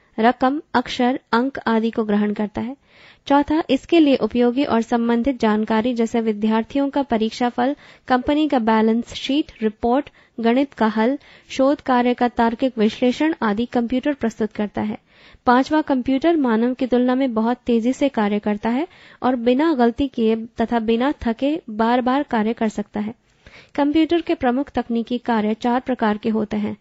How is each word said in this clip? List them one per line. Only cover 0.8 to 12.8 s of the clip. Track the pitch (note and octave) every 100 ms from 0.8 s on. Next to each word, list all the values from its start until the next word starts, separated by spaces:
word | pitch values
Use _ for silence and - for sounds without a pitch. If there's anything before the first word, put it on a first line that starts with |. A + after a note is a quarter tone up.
| - - B3 C4 -
अंक | A3+ C4+ - A3
आदि | A3+ A3+
को | A#3
ग्रहण | G#3+ G#3 G#3
करता | G#3 G#3 A3
है। | A3+ C#4 _ - - - -
चौथा, | C#4+ C#4+ D#4 -
इसके | C4+ - E4+
लिए | C#4+ C4
उपयोगी | G#3+ A#3+ A#3+ B3
और | D4 A3+
संबंधित | A3+ A#3+ A#3 A#3 A#3+ A#3+
जानकारी | A3 G#3+ A3 A3 A#3+
जैसे | A#3 A3+ A#3
विद्यार्थियों | A3+ G#3 A3 A3 A3+ C#4 C#4
का | C#4+
परीक्षाफल, | C4 A3 A3 - B3 A#3+ B3+ D4 - - -
कंपनी | B3+ B3+ D4 D4+
का | C4+
बैलेंस | A3 A3 A3 A#3 -
शीट, | - - C#4+ - -
रिपोर्ट, | A3 G#3+ A#3 C4 - _ _ -
गणित | A3+ B3 C#4+
का | - A3
हल, | G#3+ A3+ C#4+ - - -
शोध | - C4+ D4
कार्य | - B3 B3
का | B3 A#3+
तार्किक | - A3+ A3+ C4
विश्लेषण | A3+